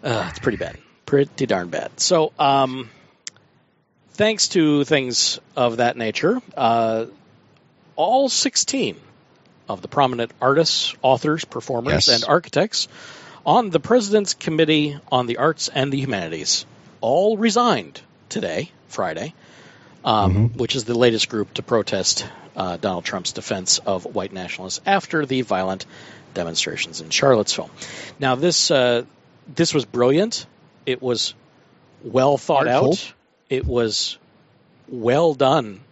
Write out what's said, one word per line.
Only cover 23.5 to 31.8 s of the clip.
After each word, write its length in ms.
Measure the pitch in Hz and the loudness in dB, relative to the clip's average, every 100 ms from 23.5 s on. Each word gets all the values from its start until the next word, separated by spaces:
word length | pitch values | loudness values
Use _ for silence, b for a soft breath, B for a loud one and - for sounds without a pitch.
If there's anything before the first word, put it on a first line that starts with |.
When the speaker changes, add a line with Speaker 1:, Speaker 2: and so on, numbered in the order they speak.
| 98 92 - | -6 -2 -2
Speaker 1:
of 260 | - 95 - | 0 -4 -4
white 260 | 107 98 | -6 -6
nationalists 480 | 95 90 - 92 - - | -10 -12 -10 -10 -8 0
after 400 | 196 - 165 139 | 0 0 -4 -2
the 160 | 131 | -2
violent 420 | 120 95 92 95 - B B B B | -2 -2 -2 -4 -10 B B B B
demonstrations 680 | 95 85 80 - - 85 80 | -8 -4 -4 -4 -6 -8 -10
in 100 | 80 | -6
Charlottesville. 600 | - 143 120 104 - - - B B B B | 0 4 4 2 -4 -6 -12 B B B B
Now, 160 | 135 | -2
this, 360 | 127 165 160 - | 0 0 0 2
uh, 320 | 151 123 120 170 _ _ _ - | 2 4 2 -2 _ _ _ -20
this 200 | 147 170 | -2 0
was 100 | 151 | 0
brilliant. 640 | 117 120 123 147 220 - - _ _ _ - | -2 0 2 4 0 -4 -12 _ _ _ -6
It 160 | 127 | -4
was 320 | 127 117 - - _ _ _ _ | -2 -2 -4 -8 _ _ _ _